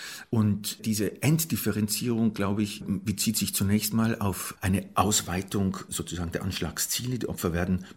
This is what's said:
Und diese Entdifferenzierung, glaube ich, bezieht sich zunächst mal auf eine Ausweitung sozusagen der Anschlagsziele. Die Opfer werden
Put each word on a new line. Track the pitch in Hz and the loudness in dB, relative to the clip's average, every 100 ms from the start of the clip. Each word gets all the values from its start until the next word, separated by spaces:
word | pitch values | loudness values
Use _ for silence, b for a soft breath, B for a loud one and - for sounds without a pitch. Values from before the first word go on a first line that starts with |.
| B B B | B B B
Und | 113 107 101 - - 113 | 4 4 2 -2 -4 -2
diese | 107 98 - | 0 0 0
Entdifferenzierung, | 139 160 - 110 107 101 104 - 123 113 113 | 4 4 2 0 0 0 0 0 0 2 2
glaube | 104 98 101 | 2 0 0
ich, | 104 - - | -2 -4 -4
bezieht | 92 110 95 - 107 | -2 -2 0 0 0
sich | 101 | -2
zunächst | - 98 107 - | 0 2 2 2
mal | 113 113 113 | 2 2 2
auf | 104 90 - - | 0 -2 -6 -4
eine | 98 98 - - | 0 0 0 2
Ausweitung | 95 104 - 90 - 104 95 92 - | 2 2 0 -2 -2 0 0 0 -6
sozusagen | - 82 85 85 | -6 -4 -4 -4
der | - | -4
Anschlagsziele. | 95 87 80 - - - 120 123 | -4 -4 -4 -2 -2 -2 -2 -2
Die | - | -4
Opfer | 90 90 | -2 0
werden | 85 92 90 B | 0 2 0 B